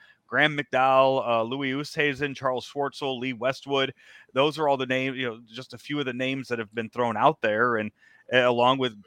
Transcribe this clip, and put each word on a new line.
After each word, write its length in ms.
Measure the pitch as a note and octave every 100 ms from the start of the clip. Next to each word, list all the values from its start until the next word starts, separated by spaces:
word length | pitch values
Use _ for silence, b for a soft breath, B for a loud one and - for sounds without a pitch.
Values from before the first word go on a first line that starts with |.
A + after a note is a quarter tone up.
| b b _
Graham 300 | B2 D3+ C#3+
McDowell, 720 | C#3+ B2+ C3 C3 C3+ C3+ A2+
uh, 140 | A#2
Louis 300 | A2+ C3+ C#3
Oosthuizen, 600 | C3+ D3 - D3 C3 C#3+
Charles 320 | C3 C3+ B2+ -
Schwartzel, 540 | C#3+ C#3 - C#3 B2+
Lee 140 | B2+
Westwood. 580 | A#2+ B2 C3+ C#3 C#3 C3+ - B B B
Those 260 | C3 D3 C#3+
are 80 | D3+
all 120 | C#3
the 80 | B2+
names, 320 | C3 C3 B2+
you 80 | B2
know, 140 | A2+ A#2
just 280 | A2+ C3
a 40 | A#2+
few 200 | - D3
of 80 | C3
the 80 |
names 340 | B2 C3 C3+ C3
that 100 | A#2+
have 160 | G#2+
been 140 | A2+ A2
thrown 300 | A#2 A#2+ G#2+
out 240 | C3+ D#3+
there. 340 | A2 G#2+ B2 A2+
And 140 | G#2+ b b b -
a-, 160 | B2 B2
along 300 | A#2+ B2 C3+
with 220 | B2+ G#2